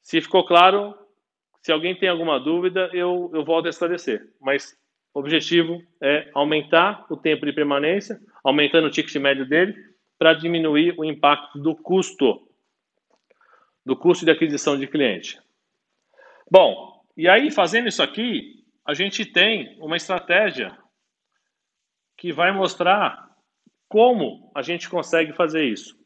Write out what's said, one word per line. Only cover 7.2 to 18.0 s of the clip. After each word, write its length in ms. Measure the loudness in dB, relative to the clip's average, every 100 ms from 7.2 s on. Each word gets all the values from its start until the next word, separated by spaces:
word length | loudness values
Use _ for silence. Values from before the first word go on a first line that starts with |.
| -4 -2
de 80 | -4
permanência, 640 | -4 -2 0 0 -2 -6 -16 _ -6
aumentando 440 | -2 0 2 2 2
o 40 |
ticket 240 | -4 -4
médio 320 | -2 0 -2 0
dele, 280 | 0 0 -4 -20 _ _ _
pra 160 | 2
diminuir 600 | 2 0 -2 0 2 0 -2
o 80 |
impacto 520 | -8 0 2 2 -4 -6
do 180 | -4
custo, 720 | -4 -2 -2 -2 0 0 0 _ _ _ _ _ _ _ _ _ _ _ _ _ _
do 100 | -6
custo 300 | 0 2 2
de 60 | 2
aquisição 460 | 2 0 -2 -2 -2
de 80 |
cliente. 540 | -4 -2 -2 -2 -10 -18 _ _ _ _ _ _ _ _ -20 _ _
Bom, 520 | 6 6 2 -14 _ _ 0
e 100 | 4
aí, 220 | 4 4
fazendo 360 | 0 0 0 -2
isso 160 | -2